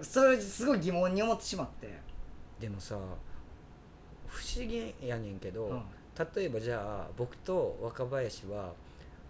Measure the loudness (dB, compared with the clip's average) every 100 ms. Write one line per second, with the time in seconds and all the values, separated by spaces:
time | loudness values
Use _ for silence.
0 | 2 8 10 10 4 2 4 4 4 4
1 | 6 6 4 4 0 -2 -4 -6 -10 -10
2 | -8 -8 -8 -10 -12 -8 -6 -4 -4 -4
3 | -4 -6 -6 -8 -8 -14 -16 -18 -18 -18
4 | -18 -12 -8 -6 -2 0 0 0 -2 -4
5 | -2 -2 -2 -4 -4 -2 -2 -2 -4 -10
6 | -10 -4 -2 0 0 0 0 0 0 -2
7 | -4 -2 -4 -2 0 2 2 0 -4 -2
8 | 0 0 0 -2 -6 -4 -4 -8 -14 -16
9 | -16 -16